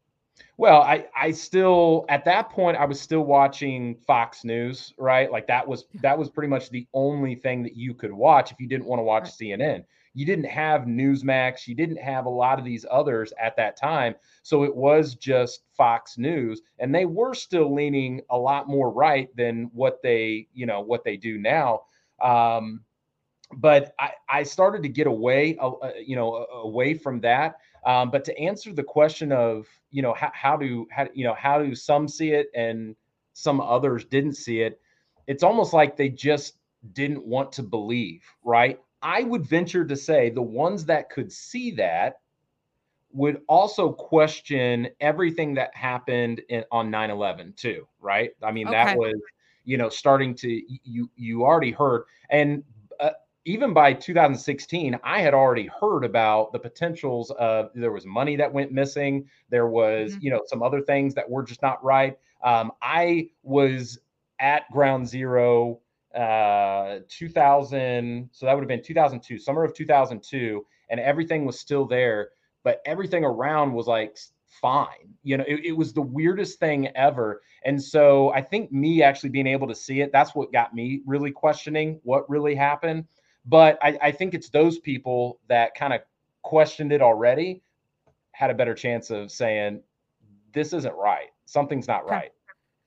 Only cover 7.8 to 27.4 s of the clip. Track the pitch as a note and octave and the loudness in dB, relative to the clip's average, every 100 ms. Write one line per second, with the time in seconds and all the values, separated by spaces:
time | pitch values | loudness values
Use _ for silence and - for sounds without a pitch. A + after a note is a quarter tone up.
7.8 | B2 A#2+ A2+ G2+ C3+ D3+ B2+ - B2 C3 | -12 -8 -10 0 4 4 2 -6 -8 -8
8.8 | A#2 B2 A2 A2 - - A2 G2 C#3+ F#2 | -6 -4 0 0 -2 -12 -10 -4 -4 -4
9.8 | - _ _ B2+ C#3+ F#3 C#3+ D3 D#3 D3+ | -10 _ _ -8 -4 -2 -4 -4 0 0
10.8 | A#2+ A#2 C3+ C#3 C3+ C3 B2+ B2+ - A#2+ | 0 -2 0 0 0 0 0 -4 -10 -4
11.8 | E3 D#3 B2+ C3 B2 B2 B2 C3 B2 A#2 | -4 -4 -6 -6 -4 0 0 0 -4 -10
12.8 | A2 B2+ D3 A#2 A2 - A2+ A#2 A2 - | -2 0 0 -2 -6 -4 -4 -2 -4 -2
13.8 | C#3+ D#3 A#2+ G#2 _ _ - D3+ C#3+ B2 | -4 -2 -2 -4 _ _ -2 0 0 0
14.8 | C#3 D3+ D3 B2 C3 C3 B2 - _ - | 4 4 2 -4 0 0 0 -6 _ 2
15.8 | B2 A#2 - - C3 E3 A#2 A2 _ - | 2 2 -4 -6 -4 -2 -4 -6 _ -8
16.8 | B2 D#3+ F#3 E3+ B3+ A#3+ - F3+ D3 C#3+ | -2 0 0 0 -2 -4 -4 0 2 2
17.8 | D3 C#3 C3 B2+ - B2 B2+ C#3+ C3+ C#3 | 0 -2 -2 -6 -4 -2 0 -2 0 0
18.8 | B2 G#2+ D#3 C#3 C3 A#2 A#2 A#2 A#2+ A#2 | 0 2 2 2 -2 -4 -4 -2 -8 -2
19.8 | C3 B2+ C3 A#2 A2 A2 A2 B2+ A#2+ G2+ | -2 -2 0 0 0 -6 -8 -10 -6 -6
20.8 | G#2 A#2 A#2 G#2 A2+ A2 G#2+ D3+ C3+ A2 | -4 -4 -4 -8 -8 -4 0 0 2 -2
21.8 | - _ _ - B2 A#2+ A#2 A#2 A2 A2+ | -4 _ _ -4 0 2 2 0 -6 -14
22.8 | _ _ _ _ _ _ _ C3+ D3+ C#3+ | _ _ _ _ _ _ _ 0 4 4
23.8 | C#3 - C#3 - - C#3 C#3+ - F#3+ G#3 | 4 -6 -8 -8 -4 -4 -4 2 2 2
24.8 | D3 B2+ D3 A2+ A#2 C3+ D3+ D#3+ C3 B2+ | -6 0 0 0 2 2 2 -2 -6 -6
25.8 | C3 G#2+ A#2+ B2+ A#2 A2+ A#2+ B2 A2 A2 | -10 -12 -8 -4 -4 -4 -10 -10 -8 -2
26.8 | C3 D#3+ C#3+ B2 A#2 B2+ | -2 -2 -6 -2 2 2